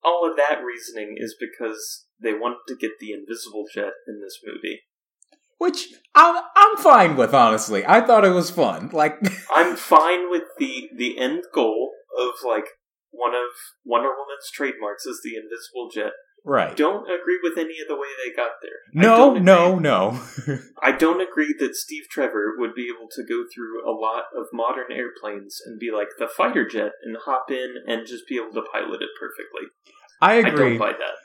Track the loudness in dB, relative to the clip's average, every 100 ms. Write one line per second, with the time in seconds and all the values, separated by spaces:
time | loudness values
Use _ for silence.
0 | 0 0 -2 0 0 0 -6 -12 -14 -14
1 | -12 -12 -12 -12 -14 -10 -10 -10 -14 -16
2 | _ _ -6 -4 -6 -8 -14 -8 -8 -8
3 | -14 -14 -12 -14 -12 -12 -12 -8 -8 -10
4 | -16 -16 -16 -18 -16 -12 -12 -12 _ _
5 | _ _ _ _ _ _ -4 -4 -12 -18
6 | _ 6 6 4 0 6 6 6 6 8
7 | 8 4 4 6 6 4 -2 -2 6 4
8 | 8 6 6 2 -2 0 0 0 -6 0
9 | 0 0 -4 -4 0 2 2 0 6 6
10 | 6 0 -2 -4 -6 -6 -6 -6 -14 -6
11 | -6 -4 -4 -4 -4 0 0 0 -4 -8
12 | _ -4 -4 -4 -4 -4 -4 _ _ _
13 | _ -6 -2 -2 -6 -10 -20 _ -2 -2
14 | -2 -6 -10 -14 -16 -8 -8 -6 -10 -10
15 | -12 -12 -12 -14 -14 -16 -14 -14 -12 -8
16 | -8 -10 _ _ -2 0 0 0 -2 -2
17 | -6 -6 -4 -2 -4 -6 -8 -10 -10 -10
18 | -10 -10 -10 -6 -6 -8 -16 -18 _ 2
19 | 6 10 8 8 8 8 8 4 2 2
20 | 2 -2 -12 -12 -8 -8 -8 -2 0 2
21 | 2 2 -2 -2 -2 -2 -4 -6 -12 -14
22 | -12 -4 -4 -2 -4 -4 -8 -6 -12 -12
23 | -14 -16 -8 -8 -8 -14 -12 -10 -8 -4
24 | -4 -6 -8 -12 -12 -6 -4 -4 -8 -10
25 | -10 -10 -12 -12 -14 -20 -18 -12 -8 -6
26 | -6 -8 -10 -2 0 0 -2 -4 -6 -8
27 | -14 -14 -6 -6 -4 -8 -8 -12 -8 -8
28 | -8 -16 -8 -8 -6 -10 -8 -8 -8 -8
29 | -10 -12 -16 -16 -16 -14 -16 _ _ _
30 | _ _ 4 6 4 4 2 2 -2 -2
31 | -10 -12